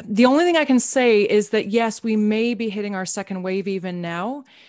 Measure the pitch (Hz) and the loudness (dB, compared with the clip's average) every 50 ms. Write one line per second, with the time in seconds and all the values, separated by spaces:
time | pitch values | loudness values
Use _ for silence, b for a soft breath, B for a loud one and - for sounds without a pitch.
0 | - - 214 196 247 254 269 311 349 359 339 320 294 - 262 240 - - - 269 | -10 -2 2 4 4 6 6 4 4 4 2 2 2 4 2 2 2 2 0 2
1 | 247 240 220 208 202 - - 208 202 - - 214 - 214 202 233 233 220 214 - | 4 4 4 4 4 2 2 0 0 0 -2 -2 -2 0 0 0 0 0 -2 -4
2 | - 226 220 214 208 208 214 220 226 240 240 196 233 220 190 214 208 202 202 185 | -2 -2 0 2 2 2 2 0 0 -2 -2 -2 -4 -4 -4 -6 -6 -6 -6 -6
3 | 185 - - 208 190 - 196 185 180 185 190 196 185 202 190 190 170 185 180 175 | -6 -6 -6 -6 -6 -8 -8 -6 -4 -4 -4 -4 -4 -4 -6 -6 -6 -6 -8 -6
4 | 175 170 170 170 185 226 269 294 269 B B B B | -6 -6 -6 -6 -6 -6 -8 -10 -14 B B B B